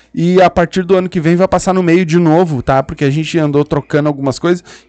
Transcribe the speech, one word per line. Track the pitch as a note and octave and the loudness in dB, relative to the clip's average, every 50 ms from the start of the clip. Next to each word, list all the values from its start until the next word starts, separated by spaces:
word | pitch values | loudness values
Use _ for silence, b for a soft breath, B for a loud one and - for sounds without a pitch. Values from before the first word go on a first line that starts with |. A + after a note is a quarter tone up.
| b b - | b b -6
e | - E3 F3 F3+ F#3 | -2 0 2 4 4
a | F3+ E3+ | 4 4
partir | - F#3 E3+ - - F#3 F3+ | 2 0 -2 -2 -2 -4 -2
do | F3 F#3+ | 0 0
ano | F#3 F#3 F3 | 0 0 -2
que | - F#3 | -4 -2
vem | D3 D#3+ F3 | 0 0 2
vai | F3 F#3+ | 2 0
passar | F#3 - F3+ - G3 F#3 | 0 0 -2 -2 -2 -2
no | F#3+ | 0
meio | F3+ E3 E3 F#3 F#3 | 2 2 2 2 2
de | D#3 D#3+ F3 | 2 2 2
novo, | F3 D#3+ D#3 E3+ F#3 D#3+ D3 A#2+ | 2 4 4 2 2 0 -2 -4
tá? | A#2 - C3+ C3+ | -2 -2 0 0
Porque | C3+ - E3 - D3 | -2 -4 -4 -4 -2
a | C3+ | -2
gente | C#3 D#3 D#3 - - E3 | -2 -2 -4 -4 -2 -2
andou | D3+ D3 C#3+ D3 | -2 0 0 0
trocando | D3 - E3 C#3+ - - - D3+ D3 D3+ | 0 -2 -4 -6 -4 -2 -2 -2 0 -2
algumas | D3 C3+ C#3 C#3 - - | -4 -4 -4 -6 -4 -2
coisas | - E3+ F3+ F3 B B B B B | -2 -2 -2 -2 B B B B B